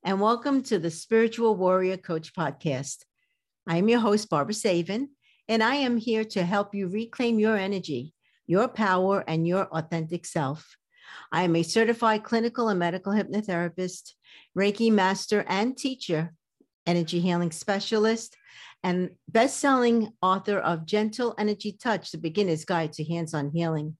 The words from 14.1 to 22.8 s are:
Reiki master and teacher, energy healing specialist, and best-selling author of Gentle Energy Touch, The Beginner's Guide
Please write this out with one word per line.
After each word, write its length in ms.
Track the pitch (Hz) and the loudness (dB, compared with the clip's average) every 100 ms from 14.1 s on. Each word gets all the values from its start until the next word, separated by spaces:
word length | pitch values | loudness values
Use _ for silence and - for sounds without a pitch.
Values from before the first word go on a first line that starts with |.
| _ _ - _ 175 | _ _ -20 _ 0
Reiki 340 | 202 202 226 | 0 2 2
master 540 | 208 185 196 - 208 - | 4 4 0 0 -2 0
and 300 | 190 233 262 | -2 -2 -2
teacher, 560 | 277 254 - 156 165 - _ _ _ _ - | -6 -6 -4 -2 -2 -10 _ _ _ _ 0
energy 340 | 175 165 175 | 0 0 0
healing 300 | 180 175 170 | 0 0 -2
specialist, 880 | 160 - 202 208 220 220 226 - _ _ - - - | -4 -4 -4 0 0 2 0 -6 _ _ -20 -20 -6
and 280 | 185 180 180 - - | -2 -2 -2 -8 -2
best-selling 840 | 226 262 - 285 269 240 233 214 - | 2 2 2 2 4 4 4 0 0
author 360 | 185 185 - 202 | 0 0 0 -2
of 280 | - 170 160 | 0 -2 0
Gentle 480 | 208 214 214 240 - | 0 0 -2 -4 0
Energy 360 | 208 208 208 | -2 -2 -6
Touch, 380 | 190 247 202 - | -6 -2 -2 -4
The 60 | 165 | -8
Beginner's 480 | 165 160 196 160 | -4 0 0 0
Guide 300 | 160 180 | 0 -2